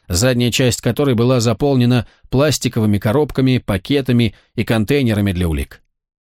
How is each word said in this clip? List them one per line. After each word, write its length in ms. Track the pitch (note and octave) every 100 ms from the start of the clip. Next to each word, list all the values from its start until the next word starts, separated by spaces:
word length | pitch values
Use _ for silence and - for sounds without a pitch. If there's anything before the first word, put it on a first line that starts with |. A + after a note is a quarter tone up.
| -
задняя 440 | F2+ B2+ A#2+ A#2+
часть 280 | - B2+ -
которой 360 | B2 A2+ C#3+ A#2
была 260 | A#2+ C3
заполнена 680 | A2+ - C#3+ C3+ A#2+ B2 - _ -
пластиковыми 680 | B2+ D3+ B2+ C3 - G#2+ G2+
коробками, 600 | A2+ B2 D3 - C3 B2
пакетами 800 | - G2 - C#3+ C3+ A#2+ A2+ - _ -
и 80 |
контейнерами 680 | - A2+ G2+ C#3+ B2 G#2 G2+
для 160 | F2+ F2
улик. 320 | D2 C2+ - _ _ _ _